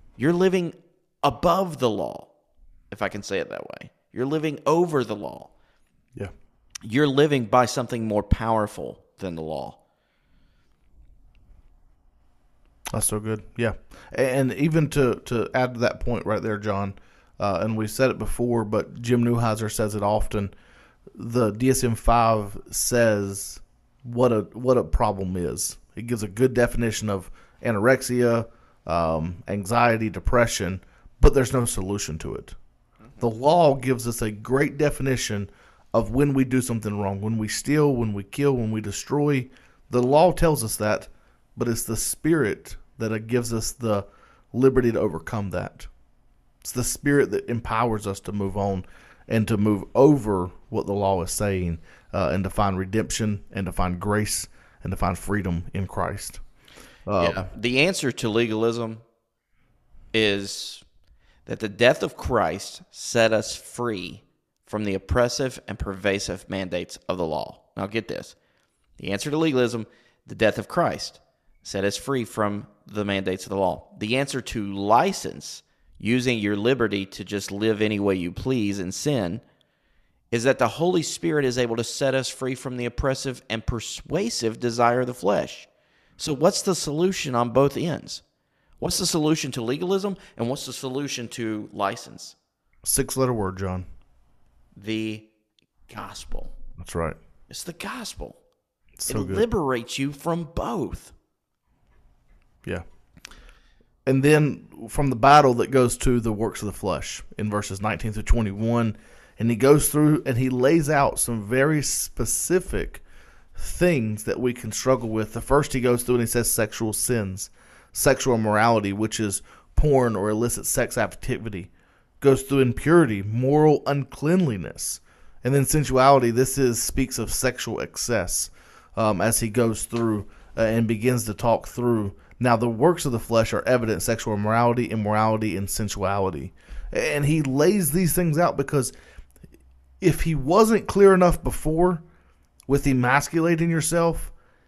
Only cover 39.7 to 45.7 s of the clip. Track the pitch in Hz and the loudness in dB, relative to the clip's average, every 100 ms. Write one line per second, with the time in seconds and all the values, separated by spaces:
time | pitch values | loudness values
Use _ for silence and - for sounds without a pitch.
39.7 | _ - 123 123 147 175 - 165 147 110 | _ -4 0 4 6 6 4 2 2 -2
40.7 | - 104 - - - _ _ _ - 120 | -2 -2 -2 -4 -20 _ _ _ -6 -2
41.7 | 113 - 107 - - 156 165 107 - - | -2 -4 -4 -4 -4 0 2 2 -2 -8
42.7 | - - - 110 110 110 123 113 113 113 | -18 -18 -8 -4 -4 0 -2 0 -4 -4
43.7 | - 113 101 98 _ _ _ _ 117 135 | -4 -2 -2 -2 _ _ _ _ 4 4
44.7 | 127 120 110 98 78 - 113 98 90 95 | 4 2 2 -2 -4 -6 -6 -4 -6 -8